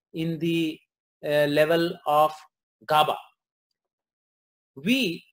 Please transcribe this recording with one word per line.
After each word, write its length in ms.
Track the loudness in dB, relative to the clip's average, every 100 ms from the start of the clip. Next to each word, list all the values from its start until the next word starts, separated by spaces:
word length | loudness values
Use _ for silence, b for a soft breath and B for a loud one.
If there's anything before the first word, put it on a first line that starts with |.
| _
in 260 | -8 -6 -4
the, 400 | -2 -2 -4 -6 _ _ _ _ -2
uh, 200 | 0 2
level 460 | 2 2 2 0 -4 0
of 260 | 2 2 0 -18 _ _ _ -2
gaba. 300 | 2 2 -2 -8 _ _ _ _ _ _ _ _ _ _ _ _ _ _ -10
We, 480 | -4 -2 -2 -6 _